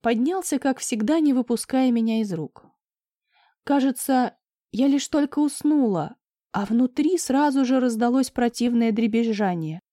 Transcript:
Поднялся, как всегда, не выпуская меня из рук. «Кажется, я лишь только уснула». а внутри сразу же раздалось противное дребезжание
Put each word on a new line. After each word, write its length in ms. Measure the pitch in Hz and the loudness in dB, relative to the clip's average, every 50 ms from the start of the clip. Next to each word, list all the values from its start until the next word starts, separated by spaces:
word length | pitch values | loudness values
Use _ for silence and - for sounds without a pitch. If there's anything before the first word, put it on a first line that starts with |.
Поднялся, 580 | _ 233 233 220 247 285 359 381 349 - - 262 | _ 0 0 0 0 0 -2 -2 -4 -4 -4 -2
как 200 | - 277 262 - | -2 -2 -2 -2
всегда, 420 | - - - 214 208 214 311 330 | -4 -6 -4 -2 0 0 2 2
не 120 | 311 294 269 | 2 2 2
выпуская 580 | 247 247 _ 240 226 - _ - 262 262 254 | 2 0 _ -2 -4 -4 _ 0 2 2 2
меня 300 | 240 233 226 226 226 226 | 2 2 2 0 0 0
из 120 | 220 202 190 | -2 -2 -4
рук. 320 | 160 156 - _ - - - _ _ _ _ _ _ _ _ _ _ _ _ _ _ _ _ _ _ _ | -6 -8 -10 _ -18 -20 -20 _ _ _ _ _ _ _ _ _ _ _ _ _ _ _ _ _ _ _
«Кажется, 720 | - 285 285 254 277 254 - - - 269 254 247 226 - _ _ _ _ _ _ _ - | 0 0 2 2 0 0 -2 -2 0 0 0 0 -2 -4 _ _ _ _ _ _ _ -4
я 140 | 196 262 277 | 0 2 2
лишь 180 | 269 285 - - | 2 0 0 -2
только 320 | - 302 285 285 - 294 | -2 -2 -2 0 0 -2
уснула». 760 | 294 294 285 - - 302 311 294 269 226 196 170 147 - - _ _ _ _ _ _ _ _ | -2 -2 -2 -2 -2 0 2 2 2 0 0 -2 -4 -6 -8 _ _ _ _ _ _ _ _
а 120 | - 202 | -6 -4
внутри 540 | 196 220 233 254 247 247 - 302 311 370 339 | 0 2 2 2 2 0 0 0 0 0 0
сразу 460 | - - 262 277 294 294 269 277 269 | -2 0 0 2 2 2 2 2 2
же 160 | 240 262 262 | 2 2 2
раздалось 500 | 254 254 233 220 233 240 240 269 262 254 | 2 0 0 0 0 0 2 2 0 0
противное 640 | _ - 240 240 240 - 233 247 240 233 233 226 214 | _ -2 -2 -2 0 0 -2 0 2 2 2 2 0
дребезжание 880 | 208 226 233 214 226 233 226 220 202 214 190 180 170 160 156 156 175 _ _ | 0 0 0 0 0 0 0 0 0 0 -2 -2 -2 -6 -8 -8 -10 _ _